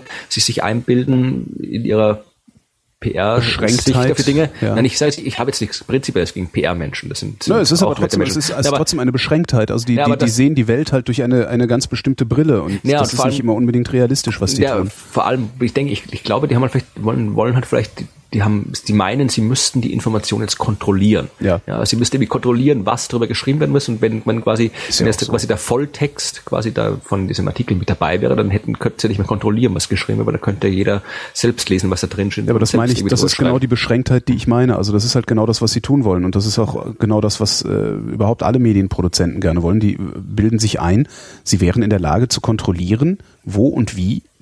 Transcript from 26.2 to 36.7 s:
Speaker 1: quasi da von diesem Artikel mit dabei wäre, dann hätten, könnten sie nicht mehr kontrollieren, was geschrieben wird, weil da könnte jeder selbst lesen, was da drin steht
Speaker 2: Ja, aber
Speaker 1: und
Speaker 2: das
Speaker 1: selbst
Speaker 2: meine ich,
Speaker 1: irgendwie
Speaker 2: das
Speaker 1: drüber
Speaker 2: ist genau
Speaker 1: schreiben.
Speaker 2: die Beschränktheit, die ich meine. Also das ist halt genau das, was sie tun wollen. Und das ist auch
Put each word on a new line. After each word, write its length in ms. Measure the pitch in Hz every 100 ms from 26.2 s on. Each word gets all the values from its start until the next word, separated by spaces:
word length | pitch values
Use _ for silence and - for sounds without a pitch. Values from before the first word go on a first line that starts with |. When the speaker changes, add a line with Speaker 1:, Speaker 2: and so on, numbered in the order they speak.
| - -
Speaker 1:
quasi 300 | - 127 113
da 240 | 110 107 101
von 260 | - 98 95
diesem 180 | 98 98
Artikel 300 | 92 120 92
mit 120 | -
dabei 320 | 95 80 92
wäre, 140 | 117
dann 160 | 110 101
hätten, 280 | 101 - -
könnten 180 | 117 -
sie 100 | 113
nicht 100 | 98
mehr 100 | 95
kontrollieren, 460 | 104 107 110 117 95
was 120 | -
geschrieben 300 | 101 - 107
wird, 80 | 110
weil 60 |
da 60 | 110
könnte 260 | 107 101 101
jeder 360 | 95 104 101 - - -
selbst 340 | - 117 - -
lesen, 180 | 92 95
was 120 | 92
da 80 | 92
drin 240 | 95 98
steht 140 | 107 110
Speaker 2:
Ja, 40 |
aber 60 | 117
Speaker 1:
und 60 |
Speaker 2:
das 80 | 113
Speaker 1:
selbst 80 | 113
Speaker 2:
meine 120 | 120
ich, 60 | 123
Speaker 1:
irgendwie 120 | 98
Speaker 2:
das 100 | 123
Speaker 1:
drüber 60 | -
Speaker 2:
ist 80 | -
genau 120 | 127
Speaker 1:
schreiben. 100 | 131
Speaker 2:
die 60 | 127
Beschränktheit, 600 | 120 - 120 127 123 -
die 60 |
ich 140 | 120 120
meine. 280 | 120 127 95
Also 160 | 101
das 120 | 104
ist 100 | 117
halt 140 | 123 -
genau 180 | 110 110
das, 160 | 110
was 100 | 113
sie 80 | 120
tun 220 | - 139
wollen. 220 | 107 90
Und 100 | 90
das 120 | 98 107
ist 120 | 113
auch 400 | 107